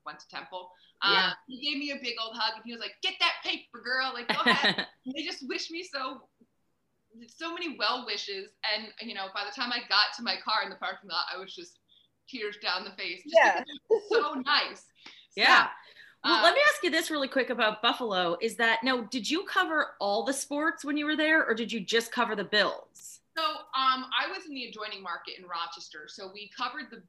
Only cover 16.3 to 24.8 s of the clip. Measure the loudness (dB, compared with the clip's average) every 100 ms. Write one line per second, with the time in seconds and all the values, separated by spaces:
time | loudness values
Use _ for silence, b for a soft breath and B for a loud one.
16.3 | 4 6 6 4 4 2 0 0 -2 0
17.3 | 0 0 2 2 2 0 0 0 2 2
18.3 | 0 -2 2 2 4 2 0 0 -4 0
19.3 | -2 0 0 2 2 0 -2 0 2 0
20.3 | -2 -2 0 0 -2 -2 -2 0 2 4
21.3 | 4 4 0 -2 -4 0 0 0 0 0
22.3 | 0 0 4 4 0 -8 -20 -20 -20 _
23.3 | -2 -2 -2 -4 0 2 2 0 0 0
24.3 | -4 -10 -10 -10 -8